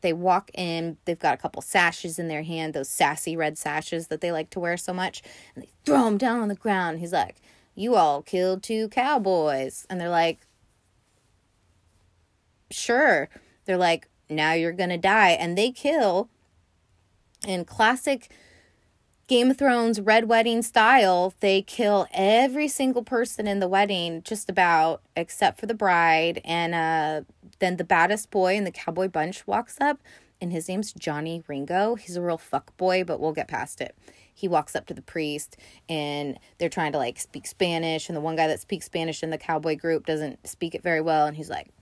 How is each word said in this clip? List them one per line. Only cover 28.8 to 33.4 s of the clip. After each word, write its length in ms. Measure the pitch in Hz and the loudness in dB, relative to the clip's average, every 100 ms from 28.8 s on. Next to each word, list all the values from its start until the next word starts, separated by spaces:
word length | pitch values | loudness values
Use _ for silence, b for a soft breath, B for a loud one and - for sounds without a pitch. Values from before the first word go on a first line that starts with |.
| - 175 190 | -6 -4 -2
bunch 400 | 160 165 - - | -2 -4 -6 -4
walks 300 | 214 - - | -4 -4 -2
up, 180 | 294 277 b b b - | 0 -2 b b b -10
and 100 | 175 | -6
his 160 | 165 170 | -6 -4
name's 280 | 190 208 | -6 -6
Johnny 500 | - 160 147 160 165 156 | -6 -6 -4 -6 -8 -8
Ringo. 480 | 139 143 185 214 | -8 -2 0 0
He's 220 | 233 - 175 | -2 -6 -6
a 60 | |
real 160 | 175 165 | -4 -4
fuck 360 | - 135 - - | -4 -6 -6 -4
boy, 260 | 185 185 | 0 0
but 160 | 170 147 | 0 -4
we'll 140 | 156 | -4
get 140 | 151 | -4